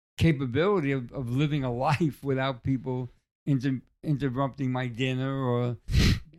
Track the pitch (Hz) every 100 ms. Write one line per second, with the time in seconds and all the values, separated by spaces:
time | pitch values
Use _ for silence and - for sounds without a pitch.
0 | _ - 165 135 131 127 185 196 139 139
1 | 120 135 120 127 151 151 131 120 143 139
2 | 160 - 139 131 135 127 139 131 131 127
3 | 123 _ _ _ - 135 135 127 - _
4 | 156 139 135 123 139 117 131 127 127 117
5 | 131 127 135 135 127 120 123 117 - -
6 | - - -